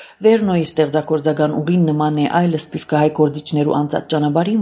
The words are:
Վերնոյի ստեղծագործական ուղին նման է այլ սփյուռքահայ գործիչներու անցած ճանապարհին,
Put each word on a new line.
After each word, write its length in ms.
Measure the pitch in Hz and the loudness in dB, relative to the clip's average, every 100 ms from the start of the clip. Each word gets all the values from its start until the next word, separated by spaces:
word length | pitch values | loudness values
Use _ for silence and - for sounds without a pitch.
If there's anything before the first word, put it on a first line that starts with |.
| - - | -20 0
Վերնոյի 500 | 214 226 208 180 156 | 2 4 2 0 -2
ստեղծագործական 920 | - 151 151 147 156 151 151 151 151 | 0 0 0 0 -2 0 0 0 0
ուղին 300 | 151 180 165 | 0 2 2
նման 320 | 151 151 151 | 2 0 0
է 100 | 143 | 0
այլ 300 | 170 175 160 | 0 0 -2
սփյուռքահայ 500 | - 151 - 151 151 | -4 -8 -2 0 2
գործիչներու 640 | 151 151 143 - 151 147 143 | 2 0 0 -4 -2 0 0
անցած 320 | 147 160 - | -2 -4 -2
ճանապարհին, 540 | 156 147 151 175 220 | -2 0 0 0 -2